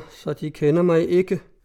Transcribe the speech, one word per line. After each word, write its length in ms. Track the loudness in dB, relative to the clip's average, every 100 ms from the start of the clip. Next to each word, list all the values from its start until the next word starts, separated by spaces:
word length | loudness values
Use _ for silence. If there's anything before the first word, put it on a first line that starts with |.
| -6
så 240 | -14 -10
de 180 | -8 -8
kender 300 | -2 0 2
mig 280 | 2 2 2
ikke," 320 | 0 0 -4 -8 _